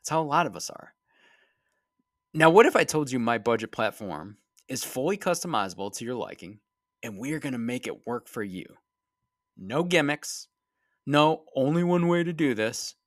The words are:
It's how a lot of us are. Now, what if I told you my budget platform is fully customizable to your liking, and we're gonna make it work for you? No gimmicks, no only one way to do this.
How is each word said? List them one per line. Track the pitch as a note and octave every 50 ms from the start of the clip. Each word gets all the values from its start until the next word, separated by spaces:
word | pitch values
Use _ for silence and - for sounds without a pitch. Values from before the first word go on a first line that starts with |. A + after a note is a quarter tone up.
It's | _ -
how | D3 D#3+
a | D#3+
lot | D3 C#3+ E3 F3
of | C3 F2+
us | E2+ - -
are. | - - - - _ _ _ _ _ _ _ _ _ _ _ _ _ _ _ _ _ _ _ _ _ _ _ _ _ _ _ _ _
Now, | D#3 D#3 D#3+
what | E3 G3+ A#3
if | F#4+ -
I | - D#3
told | - - D#3 D3 C3
you | B2+ B2+
my | A#2 A#2 A#2 A2+
budget | G2+ A#2+ A#2 G#2+ A2+ A2
platform | - - A2+ G#2 - - A2 F#2+ E2 D2 D#2+ G2+ G#2+ _ _ _ _ _ _ _
is | C3 B2 -
fully | - - B2+ C3 E3 G#3 G3+
customizable | - F#3+ F3 E3 - F3+ D#3 A2 G2 G2 F2+ F2 G2 G#2 -
to | - A#2
your | A#2 B2+
liking, | A#2 E2 - - - - F2 G#2+ A2 _ _ _ _ _ _ _ _
and | - A#2 G#2 F#2+
we're | A#2 C#3 D#3 D#3
gonna | - C#3 B2+ A#2+
make | A2+ A#2 B2 B2 -
it | G#2+ D#2+ - _
work | A2+ A#2+ A#2+ _ -
for | - A#2+
you? | G#2+ G2+ F#2 F#2 - - - _ _ _ _ _ _ _ _ _ _ _ _ _ _ _ _
No | - F#2+ F#2 A#2 D3 F3
gimmicks, | F3 F3 E3 D3 C#3+ D3 D3 - - - - - _ _ _ _ _ _ _ _ _ _ _ _
no | - C#3 D3 D3+ D#3 D#3+ - - - -
only | C3+ C3 C#3 D#3 E3+ F3
one | F3 F3 F3 E3+ E3+
way | F3 E3+
to | E3+ E3+
do | F3 D#3 D#3+ C#3 A#2+
this. | G#2 G#2+ A2+ A2 - - - - _ _